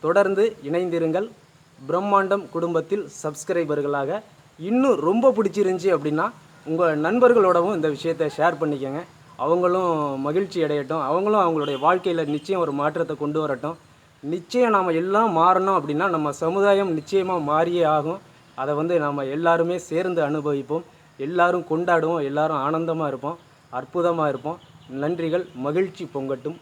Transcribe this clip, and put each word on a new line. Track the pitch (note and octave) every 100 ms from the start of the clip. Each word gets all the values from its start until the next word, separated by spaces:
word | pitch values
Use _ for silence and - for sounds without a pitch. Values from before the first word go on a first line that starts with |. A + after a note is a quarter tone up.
| D#3
தொடர்ந்து | F3+ F#3+ F#3+ A3 G#3+ C#3
இணைந்திருங்கள் | E3+ F3+ E3 E3 E3 A3 - _ _ _ _ C3+
பிரம்மாண்டம் | E3+ G3+ G3 F#3+ G3+ F3+
குடும்பத்தில் | E3+ E3+ E3 D#3+ G#3 D3+ -
சப்ஸ்கிரைபர்களாக. | D#3 D3 - F3 D#3 D3 C#3+ C#3+ C#3 G3 - - - - E3
இன்னும் | A#3+ C4+ G3 D#3
ரொம்ப | G#3+ C4+ G#3+
பிடிச்சிருந்துச்சி | G3+ F3 F#3+ F#3 F#3 D#3+
அப்படின்னா | D3 D3+ G3 A#3+ - - -
உங்க | D#3+ E3+ D3+ D#3+
நண்பர்களோடவும் | A3+ B3 A#3 F#3+ F3 F3 G3
இந்த | D#3 C#3
விஷயத்தை | E3 D#3+ D3+ -
ஷேர் | D#3+ D#3
பண்ணிக்கங்க. | D#3 C#3+ C3+ C#3+ F3 - - -
அவங்களும் | C#3 F3 F3+ F#3 F3+ D#3+ D3 C3+ C#3
மகிழ்ச்சி | D#3+ G3+ F3+
அடையட்டும், | D#3 D3 C3+ D#3+ C3+
அவங்களும் | E3+ G3+ G#3+
அவங்களுடைய | F3+ D#3+ D3 C3+ D3
வாழ்க்கையில | F3+ F#3 E3 D3+
நிச்சயம் | D3 - F#3+
ஒரு | E3 C#3+
மாற்றத்தை | D3 D#3 E3 D3+
கொண்டு | D3 D3+
வரட்டும். | D3+ C3 D3 E3 _ _ _ _ C#3+
நிச்சயம் | F3 E3+ B3 A#3+
நாம | G#3 F#3 E3
எல்லாம் | F#3 G#3 A3+ E3
மாறணும் | E3+ F#3 F#3+ F#3+
அப்படின்னா | D3 D3+ F#3+
நம்ம | E3 D3
சமுதாயம் | C#3+ E3 F#3+ G3+ G3 G3 D#3
நிச்சயமா | D3 G3 F#3 F3+ D3
மாறியே | D3+ E3 F3 D#3+
ஆகும். | D3+ D3 F#3+ - - _ -
அதை | C3+ D3
வந்து | D#3+ E3+
நாம | D3 C#3+ C3+ C#3+
எல்லாருமே | F3 F3 E3+ F3
சேர்ந்து | F3 D#3+ F#3 E3+ D3
அனுபவிப்போம், | D3+ D3 C#3+ B2+ D#3+ F3 - - _ C#3
எல்லாரும் | F3+ F3 F3+ E3+
கொண்டாடுவோம், | D#3+ F3 E3+ D#3+ E3+ C#3
எல்லாரும் | C#3+ D#3+ D3+ C#3
ஆனந்தமா | D#3+ E3 E3 D3+
இருப்போம், | C3 C#3 E3+ - _ _ B2+
அற்புதமா | C3 F3 E3+ E3+ D3+
இருப்போம். | C3 C#3 F3 - - - C3
நன்றிகள். | D3 E3+ E3 F3 F3+ B2+ C3+
மகிழ்ச்சி | D#3 F#3+ F#3 E3+
பொங்கட்டும். | C#3+ C3+ C3+ D3 E3+